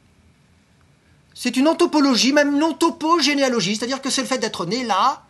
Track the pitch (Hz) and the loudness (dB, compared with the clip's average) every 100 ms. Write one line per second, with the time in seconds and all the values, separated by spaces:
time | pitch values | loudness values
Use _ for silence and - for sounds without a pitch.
0 | _ _ _ _ _ _ _ _ _ _ | _ _ _ _ _ _ _ _ _ _
1 | _ _ _ - 247 254 302 330 339 302 | _ _ _ -8 -4 0 2 2 2 2
2 | 277 226 233 294 285 285 320 - 330 - | 2 2 2 2 2 2 0 0 -2 0
3 | 311 339 294 285 269 233 175 214 247 269 | 0 2 2 2 0 0 -2 -4 -6 -6
4 | 269 - 247 262 214 - 170 240 233 190 | -4 -4 -4 -4 -4 -6 -6 -4 -2 0
5 | 240 294 | 0 -2